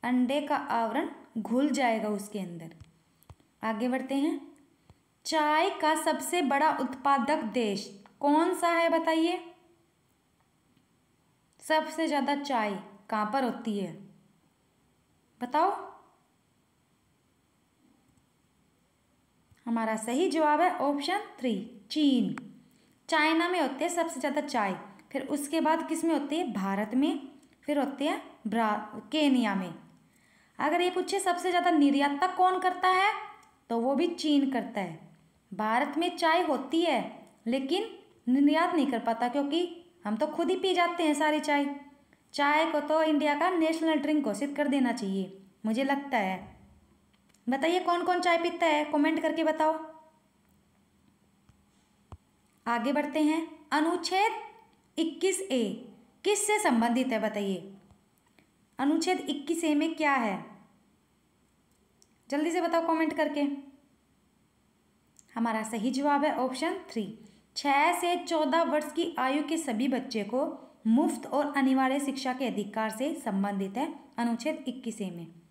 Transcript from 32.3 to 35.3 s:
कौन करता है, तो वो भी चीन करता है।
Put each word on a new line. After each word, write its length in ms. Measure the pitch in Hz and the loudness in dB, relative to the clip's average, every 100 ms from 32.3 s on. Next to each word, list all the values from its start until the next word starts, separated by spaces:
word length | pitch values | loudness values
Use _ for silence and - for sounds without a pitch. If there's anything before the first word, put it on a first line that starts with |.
| 370 | 4
कौन 220 | 370 370 | 4 4
करता 280 | 370 359 370 | 0 2 2
है, 260 | 370 403 427 - - - _ _ | 4 2 0 -8 -16 -20 _ _
तो 100 | 233 | -2
वो 160 | 240 269 | 0 2
भी 120 | 339 | 0
चीन 440 | 339 311 285 269 | 0 2 2 2
करता 300 | 247 208 214 | -2 -4 -6
है। 180 | 180 160 - - _ | -6 -8 -16 -20 _